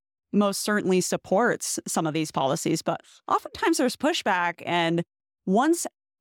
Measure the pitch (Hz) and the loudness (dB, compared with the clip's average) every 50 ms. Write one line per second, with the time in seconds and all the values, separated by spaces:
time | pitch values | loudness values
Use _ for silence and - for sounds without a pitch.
0 | _ _ _ _ _ _ - 202 208 196 190 - - 214 208 202 - 180 185 180 | _ _ _ _ _ _ 0 2 2 2 0 -2 -2 -2 -2 0 0 2 2 2
1 | 170 - 180 - - - 185 196 240 220 - - - - - - - - - 190 | 2 0 -2 -4 -2 0 2 2 2 2 0 -2 -4 -6 -6 -6 -6 -4 -2 -2
2 | 165 156 147 160 156 - - 151 170 165 156 - - - 160 - - - 165 - | -2 0 -2 -2 -4 -4 -2 -2 0 0 0 0 0 -2 -2 -2 -2 -4 -4 -4
3 | - _ - - _ - - 453 - - - - - 359 330 - 262 262 - - | -6 _ -20 -12 _ -2 -2 -2 -2 -4 -8 -2 0 0 2 2 0 0 0 0
4 | - 302 349 - - 220 190 180 175 170 170 - - - 170 175 165 165 170 170 | -2 -2 -2 0 0 0 0 0 0 -2 -4 -6 -6 -2 0 0 0 0 0 -2
5 | 175 _ _ _ _ _ _ _ - 190 185 220 269 320 339 - - - _ _ | -2 _ _ _ _ _ _ _ -2 0 2 4 4 4 2 0 -2 -8 _ _
6 | _ _ _ _ | _ _ _ _